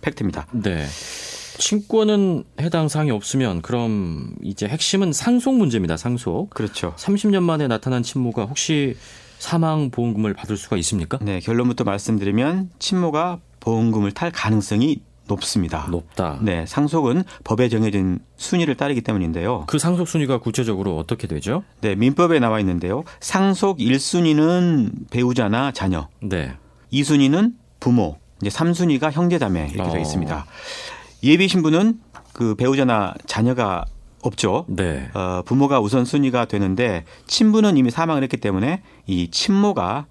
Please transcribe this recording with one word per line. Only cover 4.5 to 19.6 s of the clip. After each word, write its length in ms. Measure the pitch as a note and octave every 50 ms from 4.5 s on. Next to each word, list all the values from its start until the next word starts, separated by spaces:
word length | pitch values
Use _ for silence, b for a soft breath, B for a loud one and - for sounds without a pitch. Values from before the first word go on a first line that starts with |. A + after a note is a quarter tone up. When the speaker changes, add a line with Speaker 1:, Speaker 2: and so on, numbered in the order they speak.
| G2 - G#2
Speaker 2:
핵심은 460 | G#2 C3+ D#3 - - - F#3+ G3 F3+ D3
상속 420 | - - A#3+ A#3+ B3 B3 C4+ C4+
문제입니다. 400 | B3 G#3 C#3+ A2+ A2 F#2 E2 D#2+
상속. 540 | D#2+ - A#2+ B2 A#2+ - F#2+ E2 G#2+ F#3 G#3
Speaker 1:
그렇죠. 420 | - - A2 G2 - - - E2+ D#2
Speaker 2:
삼십 340 | - - - G3 G3+ - G#3+
년 120 | G3 F#3+ F3+
만에 260 | E3+ D#3+ D3+ D3 B2+
나타난 340 | A2+ G#2+ - C3+ B2+ B2 A#2
친모가 400 | - - C3+ B2+ A#2+ G#2+ B2 G#2
혹시 540 | G#2+ C#3+ - - - D#3+ D3 C#3+ C3 A2 B B B B B B B B
사망 540 | B - - E3+ E3 E3 D#3+ D#3 D#3 D3 C3
보험금을 420 | A#2+ - A#2+ A#2+ A2 G#2 A2 G#2+ G2
받을 240 | - - - G#2+
수가 200 | F#2+ - - A2+
있습니까? 420 | F#2+ E2+ - - F#2+ E2 E2 - C#3
Speaker 1:
네, 180 | G#2+ G#2 F#2+ F2+
결론부터 440 | F#2 - A#2 A#2+ B2 B2 A#2+ - B2
말씀드리면 880 | G#2+ G2 G2+ - - A2+ G2+ G2 G2 G2+ A2 B2+ D3 F3 F#3+ F#3+ F3+ - -
친모가 600 | - - G3 F#3 F3 E3 D3 D3+ E3 F3+ F3 E3+ _ - - _
보험금을 520 | - A#2 A2+ A2+ A#2 A#2 A2 G#2+ G#2 G2+
탈 200 | G2+ - - -
가능성이 680 | E3+ - - G#2+ A2 A2 G2 - G#2+ G#2 B2 D#3 D3+ - - _ _ _ _
높습니다. 600 | - G#2 F#2+ - - - G#2+ F2+ D#2+ D#2+ D#2 C#2+ C#2+
Speaker 2:
높다. 480 | F2 E2+ D#2+ - - - F#2 E2 D2 B2+
Speaker 1:
네, 240 | A#2 G#2 F2+ E2+ E2
상속은 580 | - - C#3+ D3 D3 D#3+ E3 C#3+ A#2+ A#2+ F3 F#3 B B B B
법에 240 | - A2 G#2+ B2+ A#2+
정해진 500 | A#2 A2 A2 G#2+ G2+ G2+ F#2 F#2 F2+ - - _ _
순위를 380 | - - - - F3+ E3+ D3 C3
따르기 260 | - C#3+ C#3+ C#3+ A#2+
때문인데요. 640 | - - A2+ G2 F2+ E2 D#2+ E2+ E2+ G#2 B2 G2